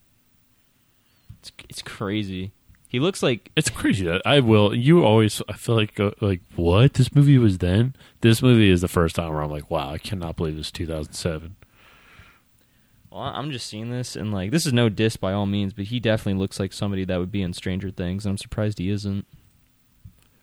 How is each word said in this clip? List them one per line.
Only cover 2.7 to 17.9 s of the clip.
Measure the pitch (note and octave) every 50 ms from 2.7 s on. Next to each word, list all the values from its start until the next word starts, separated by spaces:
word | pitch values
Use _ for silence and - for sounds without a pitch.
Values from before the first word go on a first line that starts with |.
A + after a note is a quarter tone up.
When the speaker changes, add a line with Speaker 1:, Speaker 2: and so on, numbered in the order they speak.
| _ _ _ _
Speaker 1:
He | - B2
looks | C#3 F#3 G3+ - -
like | D#3 B2 G#2 - _ _
Speaker 2:
It's | - D3+ -
crazy | - - - D4+ A3 G2 F#2+
that | E2+ E2 F#2 -
I | G#2+ C3+ D3
will. | B2+ A2 A2 G#2+ G#2 G2+ A2+
You | A#2+ A#2+ C#3 E3 F3 D#3
always, | A2 G#2+ A2+ A2 G#2 - - - -
I | G#2
feel | - - - A#2
like, | A2+ G#2+ G#2+ -
go, | - G#2 G2+ - -
like, | A2 G2+ G2 F2+ - _ -
"What? | - E2+ E2+ F2 G2+ B2+ C#3+ -
This | - B2+ - -
movie | C#3 C#3+ C#3+ C#3+ B2+
was | A#2+ G#2+ F#2 F2+
then?" | - F2 F2+ G#2 A#2 C3 C3 - - _ _ _
This | - A2+ A2+ -
movie | B2+ B2+ B2 A2+ G#2+ G2
is | F#2 F2
the | F2+ E2+
first | - F2+ E2+ E2 -
time | - E2+ D#2+ D#2
where | D#2
I'm | D2+ D2+
like, | D2+ D2+ C#2+ -
"Wow, | E2+ D#2 D2 C#2
I | D2+ F2
cannot | - - G#2 F#2 E2+ E2 E2
believe | - F2 D#2+ D#2 D#2
this | D2+ -
is |
two | - - F2+
thousand | D#2 D#2+ D#2 D2+ - -
seven." | - - F2+ D#2+ D#2 D#2+ E2 F#2+ - _ _ _ _ _ _ _ _ _ _ _ - - _ _ _ _ _ _ _ _ _ _ _ _ _ _ _ _ _
Speaker 1:
Well, | - F#2
I'm | A2+ C#3 - F2+ C3 D#3
just | C#3+ A#2 - -
seeing | - G#2+ A2+ A#2
this, | A#2+ B2 B2+ - -
and, | - - G#2+ G#2
like, | G2 F2+ G2+
this | B2+ E3 -
is | D#3+ A#2+
no | A#2+ A#2+ A2+
diss | G2 - A2 A2 - -
by | - F#2+ F#2+
all | G#2 G2+
means, | G2 G2+ G2+ G2+ F#2+ G2
but | - G2
he | G2 A#2+ B2
definitely | A2 A2+ G#2+ A2 - G#2+ G2 F#2+
looks | F#2+ G2 - -
like | G2+ F#2
somebody | - - A2 G2+ G2+ F#2+ F#2+
that | F2+ F#2 F2+
would | F2+ F2+
be | G#2 G2+
in | F#2+ F2 F2+
Stranger | - - G2 F2+ F#2+ G2 F#2+